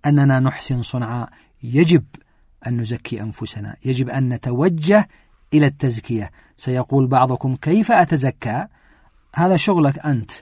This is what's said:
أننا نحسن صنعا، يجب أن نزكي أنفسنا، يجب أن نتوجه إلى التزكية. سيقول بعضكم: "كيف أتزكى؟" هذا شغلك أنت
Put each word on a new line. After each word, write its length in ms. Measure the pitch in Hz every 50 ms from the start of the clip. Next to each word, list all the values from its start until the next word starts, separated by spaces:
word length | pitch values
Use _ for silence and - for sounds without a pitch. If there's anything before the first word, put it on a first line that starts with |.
| -
أننا 340 | 143 147 147 139 139 135 131
نحسن 420 | 131 135 - - - - 131 120
صنعا، 440 | 117 - - 127 120 117 120 120 117 - _ _ _ _ _ _
يجب 420 | - 120 120 143 170 160 180 147 - _ - - _ _ _ _ _ _ _ _ -
أن 140 | 123 123 120
نزكي 420 | 117 107 120 117 _ - 120 104
أنفسنا، 540 | 104 110 104 - 110 - - 107 101 104 - _ _
يجب 240 | 131 131 123 127 123
أن 200 | 123 135 131 123
نتوجه 800 | 123 117 - 131 120 123 151 190 170 160 151 175 202 214 202 - _ _ _ _ _ _ _ _ -
إلى 120 | 151 147
التزكية. 640 | 139 143 - - 131 117 110 - - 117 110 101 85 _ _ _ _ _
سيقول 500 | _ - 131 127 127 123 _ 131 139 135
بعضكم: 500 | 123 135 127 127 127 131 - - 131 131
"كيف 360 | - - - 175 214 220 -
أتزكى؟" 760 | 240 190 175 143 170 143 131 135 - _ - 117 107 131 - - _ _ _ _ _ _ _ _ _ _ _ _ -
هذا 200 | 147 170 180 190
شغلك 420 | 156 - 214 196 175 151 139 139 143
أنت 320 | - 151 139 117 107 - - -